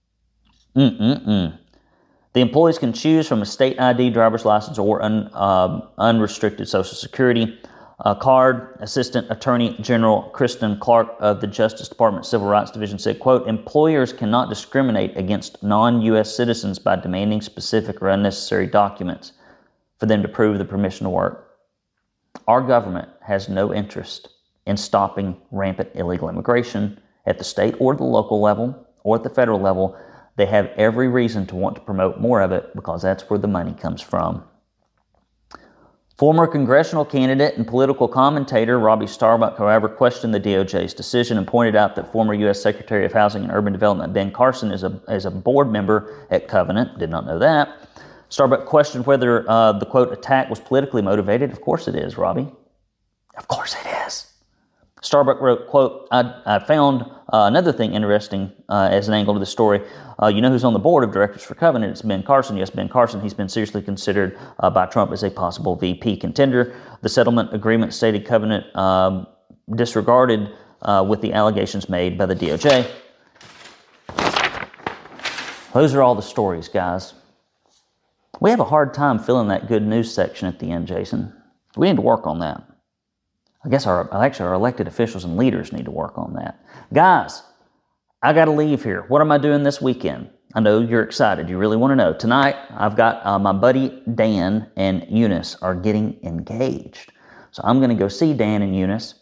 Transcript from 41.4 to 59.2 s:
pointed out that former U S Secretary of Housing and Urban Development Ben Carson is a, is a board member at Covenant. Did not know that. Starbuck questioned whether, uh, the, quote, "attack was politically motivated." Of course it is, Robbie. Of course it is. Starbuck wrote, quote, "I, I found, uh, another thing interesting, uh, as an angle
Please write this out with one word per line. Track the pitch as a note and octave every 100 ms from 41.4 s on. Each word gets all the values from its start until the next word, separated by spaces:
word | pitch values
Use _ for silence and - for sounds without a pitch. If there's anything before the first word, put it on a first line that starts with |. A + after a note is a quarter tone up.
| F#2
pointed | A#2+ A#2
out | G#2+ G2+ -
that | -
former | A2+ A2
U | G#2 G#2
S | G2+
Secretary | A2 - - G#2
of | F#2
Housing | A2+ G#2 G#2
and | G2+
Urban | G#2 G#2
Development | G2 G#2 F#2+ E2+
Ben | G2 G2
Carson | A2 B2+ B2 G#2+
is | F#2+
a, | F#2 G2 -
is | G2+
a | F#2
board | F#2+ B2 C#3 C3+
member | G#2 G2 G#2+ - - -
at | F#2 -
Covenant. | G2 F2 G2+ B2+ -
Did | E2
not | E2 -
know | E2
that. | D3 D3+ - - - - - - -
Starbuck | - C3 C3+
questioned | - D3+ D3 B2+ B2
whether, | C#3 B2 A#2 A2
uh, | A2+ A2
the, | G2+ A2
quote, | C3 B2
"attack | G2+ - C3 B2+
was | A2
politically | - C3 C#3 A#2
motivated." | G2 G#2 G2 A#2 C#3
Of | -
course | - E3+ -
it | -
is, | - -
Robbie. | F2+ G#2+ C#3+ - _ _ _ _ _ _ _ -
Of | -
course | - -
it | - - - -
is. | - - _ _ _ _ _ _ _
Starbuck | - C#3+ C#3 C3+
wrote, | C3+ A#2 -
quote, | C#3 B2+ - -
"I, | B2 A#2+ - G#2
I | G2+
found, | - D3+ C#3+ B2+
uh, | - - - A2 G#2
another | D3 F3
thing | B2 A2
interesting, | G#2 G#2 G#2 - G2 F#2+ - -
uh, | G2+ F#2+
as | G2 G#2
an |
angle | G#2+